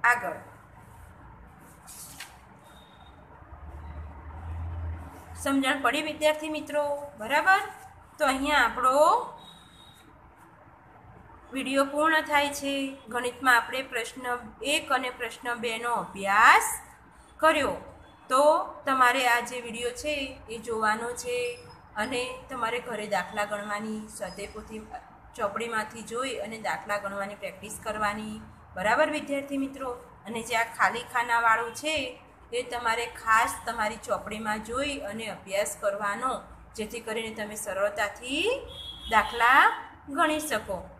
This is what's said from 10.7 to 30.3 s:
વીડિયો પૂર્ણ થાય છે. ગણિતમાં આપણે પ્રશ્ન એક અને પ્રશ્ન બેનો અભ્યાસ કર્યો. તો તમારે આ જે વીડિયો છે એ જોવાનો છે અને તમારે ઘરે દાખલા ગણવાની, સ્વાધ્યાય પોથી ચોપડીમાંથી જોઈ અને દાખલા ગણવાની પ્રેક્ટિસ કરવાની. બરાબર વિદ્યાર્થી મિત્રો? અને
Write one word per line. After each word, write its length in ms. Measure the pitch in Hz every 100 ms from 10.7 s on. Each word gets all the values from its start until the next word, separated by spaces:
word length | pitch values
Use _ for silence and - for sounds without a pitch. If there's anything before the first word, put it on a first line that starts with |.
| - - - - - - - -
વીડિયો 340 | 262 254 269 277
પૂર્ણ 340 | 294 311 320 302
થાય 240 | 294 285 285
છે. 140 | 277 277 269 269 -
ગણિતમાં 440 | 240 247 247 269 240
આપણે 240 | - 262 269
પ્રશ્ન 340 | 247 233 254 247 240 214 - 240
એક 160 | 311 311 262
અને 140 | 254 247
પ્રશ્ન 340 | 233 - 269 240
બેનો 300 | 233 226 240 226
અભ્યાસ 640 | 175 196 196 202 247 381 440 - - - - - - -
કર્યો. 360 | 311 302 247 175 - - - - -
તો 120 | 262 294 330 370 -
તમારે 380 | - 262 247 262 247
આ 120 | 240 233
જે 160 | 247 240
વીડિયો 260 | 226 240 240
છે 120 | 294 294 269 - -
એ 20 | 226 226
જોવાનો 420 | 220 214 220 233 240
છે 140 | 247 247 240 240 - - - 214
અને 200 | 226 247 247 254 -
તમારે 300 | 262 226 240
ઘરે 260 | 240 214 208
દાખલા 360 | 190 175 214 208
ગણવાની, 500 | 208 208 208 220 214 214 -
સ્વાધ્યાય 380 | 190 180 202
પોથી 280 | 214 214 220 214 - - - - -
ચોપડીમાંથી 720 | 208 202 233 220 214 226 180
જોઈ 240 | 233 262 226
અને 140 | 208 220 196
દાખલા 320 | 165 - 208
ગણવાની 360 | 196 202 196 208
પ્રેક્ટિસ 340 | 185 185 208 214
કરવાની. 520 | 226 214 208 214 214 214 - - -
બરાબર 340 | - 196 247 311 302
વિદ્યાર્થી 460 | 277 277 277 277
મિત્રો? 260 | 269 269 262 247 - -
અને 140 | 202